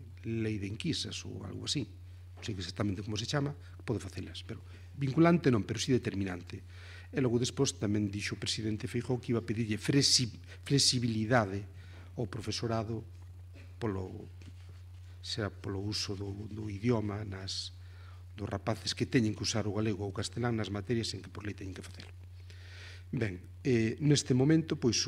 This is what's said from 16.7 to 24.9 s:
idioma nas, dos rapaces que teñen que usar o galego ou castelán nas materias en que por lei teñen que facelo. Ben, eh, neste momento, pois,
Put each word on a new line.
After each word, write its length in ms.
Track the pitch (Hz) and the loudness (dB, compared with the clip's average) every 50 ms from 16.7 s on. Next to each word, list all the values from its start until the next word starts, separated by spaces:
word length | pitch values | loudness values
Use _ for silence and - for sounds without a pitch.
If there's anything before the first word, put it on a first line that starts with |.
idioma 560 | 101 98 107 120 120 113 104 101 98 104 107 | -4 0 4 4 4 4 2 0 -2 -4 -4
nas, 480 | 101 95 95 95 95 - - - - - - - - - - - - - - - - | -6 -8 -8 -6 -6 -6 -6 -6 -8 -10 -14 -16 -16 -16 -16 -16 -16 -16 -16 -16 -14
dos 180 | - - 101 95 | -10 -6 -4 -2
rapaces 480 | 98 98 - 110 110 110 - 104 - | -2 -2 0 0 0 0 0 -2 0
que 80 | - 123 | 0 2
teñen 320 | - - 135 113 107 104 | 4 6 6 6 6 2
que 80 | - 107 | 0 0
usar 240 | - - 110 98 107 | 0 2 2 2 2
o 80 | 95 | 2
galego 300 | 107 110 110 104 90 101 | 2 2 2 0 0 -2
ou 100 | 101 95 | -4 -2
castelán 400 | 104 101 - - 117 120 120 117 | -4 -4 -4 -2 -2 0 0 2
nas 160 | 110 107 92 101 | 0 0 -2 -2
materias 400 | 104 98 - 123 117 110 - - | -2 -2 0 0 0 0 -2 -4
en 80 | 95 | -6
que 80 | 90 92 | -8 -10
por 160 | 90 - 104 | -10 -8 -6
lei 80 | 104 95 | -6 -6
teñen 240 | - - 95 90 | -6 -8 -10 -8
que 80 | - - | -10 -10
facelo. 240 | - - - - - - - - - - - - - - - - - - - - - - - - - | -12 -12 -14 -14 -14 -14 -14 -16 -16 -16 -16 -16 -16 -16 -16 -16 -16 -14 -14 -14 -14 -14 -14 -10 -6
Ben, 320 | - 135 113 104 90 87 - - - - - | -2 0 0 0 -2 -4 -10 -14 -10 -2 2
eh, 320 | 143 123 113 113 110 - - | 4 6 6 6 4 2 4
neste 320 | 156 143 147 131 - - 135 | 6 6 6 6 6 4 6
momento, 460 | 123 131 147 160 160 160 - - - | 6 8 8 8 6 6 4 0 2
pois, 240 | - 123 | 4 4